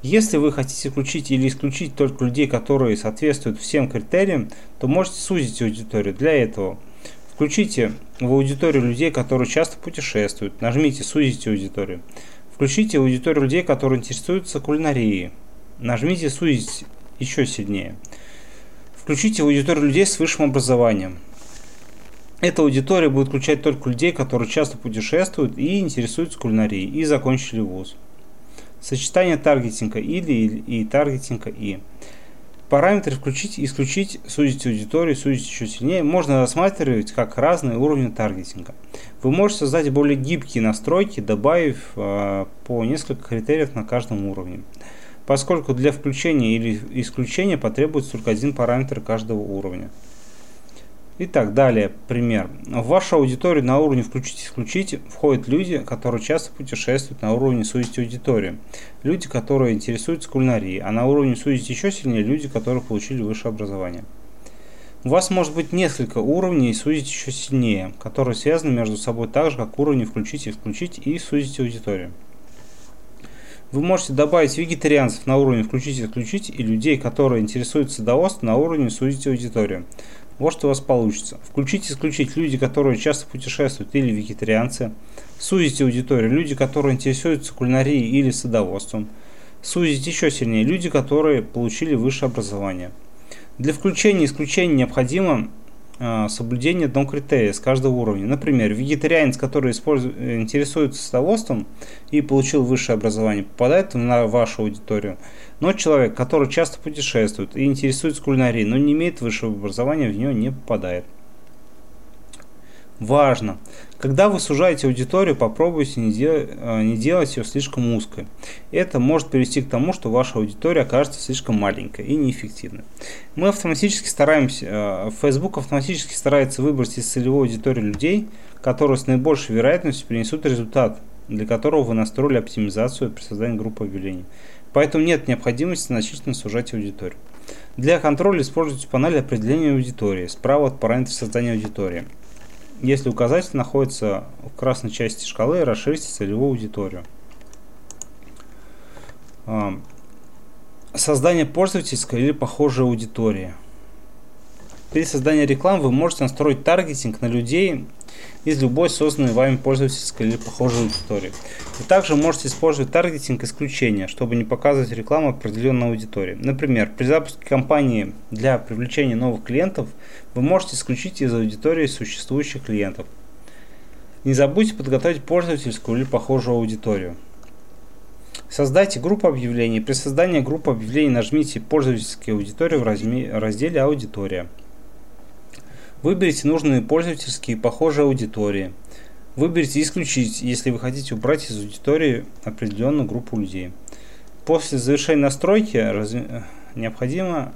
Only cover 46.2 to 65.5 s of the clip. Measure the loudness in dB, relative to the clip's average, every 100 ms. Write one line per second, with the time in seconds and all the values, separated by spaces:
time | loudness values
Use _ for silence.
46.2 | 2 4 4 2 0 -2 -4 -6 -4 -4
47.2 | -2 0 0 0 0 2 2 2 -2 -4
48.2 | 0 0 0 0 2 2 0 -4 -2 -4
49.2 | -2 -4 -2 -4 -6 -8 -10 -14 -14 -14
50.2 | -14 -14 -14 -14 -14 -14 -14 -14 -14 -8
51.2 | 0 2 2 6 6 6 2 -2 -4 0
52.2 | 2 2 0 -8 -6 -4 4 4 4 4
53.2 | 4 2 2 4 4 4 4 2 0 -6
54.2 | -8 -10 -10 -8 -4 -2 -2 -6 -10 0
55.2 | 2 2 2 0 2 -2 -4 -4 -2 -2
56.2 | 0 -2 -2 -12 -8 -4 0 0 -2 -4
57.2 | 0 2 4 2 0 -2 -2 -2 -4 -4
58.2 | 2 2 0 -6 -12 -14 -14 -6 -2 -2
59.2 | -2 -6 0 2 4 2 -2 -4 -2 -4
60.2 | -2 2 2 2 0 -4 -2 2 4 4
61.2 | 4 2 0 0 -2 -2 -2 -2 -2 0
62.2 | 2 0 -2 -4 -2 -2 -2 -4 -4 -4
63.2 | -4 -4 -6 -6 -6 -6 -6 -8 -12 -14
64.2 | -14 -14 -14 -14 -14 -14 -14 -8 2 2
65.2 | 4 2 2